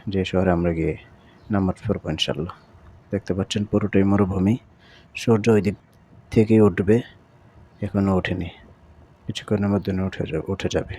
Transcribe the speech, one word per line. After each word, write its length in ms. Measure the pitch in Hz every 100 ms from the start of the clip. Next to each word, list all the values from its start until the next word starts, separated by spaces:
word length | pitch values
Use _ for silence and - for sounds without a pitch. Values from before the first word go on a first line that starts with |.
| -
যে 120 | 95
শহরে 260 | 92 92 92
আমরা 200 | 85 87
গিয়ে 220 | 82 78 78 - - - - -
নামাজ 260 | 101 95 -
পড়বো 260 | 110 92 -
ইনশাল্লাহ। 440 | 78 - 65 90 - _ - - - -
দেখতে 220 | 98 -
পাচ্ছেন 280 | 92 92 107
পুরোটাই 400 | 104 104 98 98
মরুভূমি, 500 | 98 98 98 95 92 123 - _ - - - -
সূর্য 300 | - 113 110
ওই 120 | 107
দিক 140 | 98 92 _ _ _ - -
থেকেই 300 | - 107 110
উঠবে, 360 | 104 87 92 113 - - _ _ - - - -
এখনো 300 | 104 101 98 92
ওঠেনি, 320 | - 90 87 - - - - - - _
কিছুক্ষণের 480 | - - - 104 101
মধ্যে 200 | 101 87 92
উঠে 200 | 95 - 76
যা-, 200 | 80 -
উঠে 200 | 98 -
যাবে 240 | 90 -